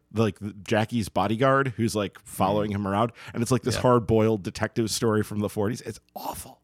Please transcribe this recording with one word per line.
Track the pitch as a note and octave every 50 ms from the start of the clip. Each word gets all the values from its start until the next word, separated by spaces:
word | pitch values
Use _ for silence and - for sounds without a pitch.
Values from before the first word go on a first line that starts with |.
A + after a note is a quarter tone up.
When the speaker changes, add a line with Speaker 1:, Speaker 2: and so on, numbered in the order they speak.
| _ _ -
Speaker 1:
like, | G#2+ A2 G#2 - - G2 G#2 F#2+ G2+ F2+
Jackie's | - A2+ G#2 A2 - A#2+ A#2 G2 -
bodyguard, | - F#2+ F#2 G#2 A2+ A2 C3+ C3+ C3+ C3+ C3+ C3 -
who's, | - A2+ A2 F2+
like, | G#2+ G2+ - - -
following | - - - - G3+ F#3+ G#3 G#3 G#3 G#3+
Speaker 2:
Mm. | G3
Speaker 1:
him | G3+ G#3 G3
around, | G3 G#3 A#2+ A#2 - - - - -
and | - A#2
it's, | - B2+
like, | A2+ -
this | C3 G#2+
Speaker 2:
Yeah. | G2+ B2+
Speaker 1:
hard-boiled | B2+ B2 A#2+ G#2 - A2+ A2 A2 A2+ A2+ G2+ E2+
detective | A2 - - A2 G#2+ - B2+ A2+ G2+
story | - - A#2+ A2+ G#2+ G#2+ G#2
from | - G#2+ G#2
the | G#2 G2
forties. | - G#2+ G2+ G#2 B2+ -
It's | - - A2 - - _ -
awful. | - - - - - - - - _